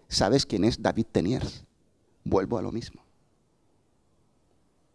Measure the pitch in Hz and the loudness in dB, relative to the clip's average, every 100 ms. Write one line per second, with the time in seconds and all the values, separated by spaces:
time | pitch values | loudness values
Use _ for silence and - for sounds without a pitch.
0 | - - 95 135 - 107 104 131 110 98 | -8 0 4 4 2 2 2 2 0 0
1 | 113 - 82 127 - - - _ _ _ | 0 0 0 -2 -4 -10 -20 _ _ _
2 | _ _ - 98 95 113 98 110 - - | _ _ -2 0 0 -2 -6 -8 -10 -16
3 | _ _ _ _ _ _ _ _ _ _ | _ _ _ _ _ _ _ _ _ _
4 | _ _ _ _ _ _ _ _ _ | _ _ _ _ _ _ _ _ _